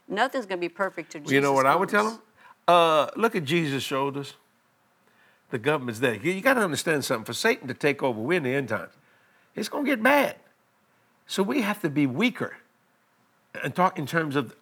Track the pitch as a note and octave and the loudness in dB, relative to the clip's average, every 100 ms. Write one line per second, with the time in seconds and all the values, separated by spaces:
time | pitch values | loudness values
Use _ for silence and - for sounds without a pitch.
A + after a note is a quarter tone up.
0 | - G3 C4+ C4+ G3 F3+ E3+ - F#3+ - | -8 -2 0 -2 -6 -6 -6 -4 -6 -6
1 | D3+ D#3 C#3 C#3 C#3+ C3+ C3+ E3 F#3+ G#3 | -12 -12 0 2 4 4 4 4 4 2
2 | G#3+ A3+ _ _ - - - F3 E3 D#3 | 0 -4 _ _ -20 -4 6 6 8 4
3 | C3+ - A3+ F#3 C#3 E3+ D3+ C3+ - C#3 | 2 0 0 0 0 0 0 -2 -2 -2
4 | C#3 C#3 C3+ - _ _ _ _ _ _ | -2 -4 -10 -16 _ _ _ _ _ _
5 | _ _ _ _ - A#2+ C#3 D3+ B2 A2 | _ _ _ _ -10 -4 -2 -2 -2 -2
6 | B2+ G#2+ D3 F#3+ B3+ B3+ F#3+ C3+ E3+ D3 | -2 0 -4 0 2 2 0 -2 -2 -2
7 | - A#2 G#2+ - A3+ - B2+ B2+ D3 C#3 | -2 -4 -4 -2 0 0 -6 -2 -2 0
8 | C#3 G#2+ A#2+ F3+ B2+ C#3 C3 G2+ E2 _ | -2 -2 -2 -2 0 -2 -2 -6 -8 _
9 | _ _ _ _ _ - G#3+ D4 C#4+ A#3+ | _ _ _ _ _ -10 -6 -4 -2 2
10 | B3 C#4+ B3+ - _ _ _ _ _ _ | 4 4 2 -4 _ _ _ _ _ _
11 | _ _ - - G3 C#4 G3+ G#3 D#3+ C#3 | _ _ -10 -4 -2 0 -2 -2 -2 0
12 | C#3 B2+ A#3+ - A#2+ - _ _ _ _ | 0 2 -2 -2 -8 -8 _ _ _ _
13 | _ _ _ _ _ - D3+ F3+ F#3 - | _ _ _ _ _ -8 -6 0 0 0
14 | C#3 E3 D#3 C#3 A2+ - | -4 -2 0 -2 -4 2